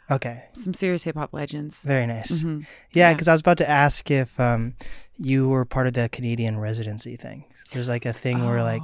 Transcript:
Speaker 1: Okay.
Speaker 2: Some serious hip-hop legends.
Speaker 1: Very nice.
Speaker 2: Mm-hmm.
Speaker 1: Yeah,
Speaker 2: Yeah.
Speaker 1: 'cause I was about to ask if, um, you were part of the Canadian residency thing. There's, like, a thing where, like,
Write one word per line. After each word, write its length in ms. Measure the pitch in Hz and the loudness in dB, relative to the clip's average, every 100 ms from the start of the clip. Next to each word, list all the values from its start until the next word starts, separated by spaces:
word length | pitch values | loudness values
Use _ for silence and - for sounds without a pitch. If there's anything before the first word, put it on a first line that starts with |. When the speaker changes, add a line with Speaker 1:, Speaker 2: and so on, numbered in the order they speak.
| - | -4
Speaker 1:
Okay. 360 | 135 120 117 - | -2 -2 -10 -16
Speaker 2:
Some 200 | - 196 | -12 -8
serious 280 | 180 185 175 | -4 -2 -2
hip-hop 320 | - 156 147 | -4 -6 -8
legends. 480 | 151 147 151 147 - | -6 -8 -8 -10 -8
Speaker 1:
Very 240 | 143 135 117 | 0 0 0
nice. 240 | 113 - | -4 -4
Speaker 2:
Mm-hmm. 300 | 170 165 151 147 - _ | -2 -2 -4 -8 -18 _
Speaker 1:
Yeah, 180 | 170 175 | 6 6
Speaker 2:
Yeah. 40 | 156 | 6
Speaker 1:
'cause 100 | 165 | 4
I 60 | |
was 80 | 160 | 4
about 180 | 165 170 | 6 4
to 100 | 151 | 4
ask 400 | 147 143 - - | 4 4 2 2
if, 260 | 139 127 - | 0 0 0
um, 360 | 123 117 127 - - - - - | 2 2 -2 -6 -10 -10 -12 -8
you 300 | 139 135 131 | 0 2 4
were 160 | 131 | 2
part 240 | 123 135 127 | 0 0 0
of 60 | |
the 140 | 120 117 | 2 -2
Canadian 520 | - 120 117 113 107 | -2 -4 0 0 -2
residency 560 | 107 110 107 107 120 117 | -2 -4 -6 -8 -10 -14
thing. 280 | - - - _ - | -14 -16 -18 _ -12
There's, 160 | 127 123 | -8 -4
like, 180 | 120 120 | -2 -4
a 60 | |
thing 340 | 113 131 123 120 | -4 -2 0 0
where, 160 | 120 | 0
like, 200 | 117 - | 0 -2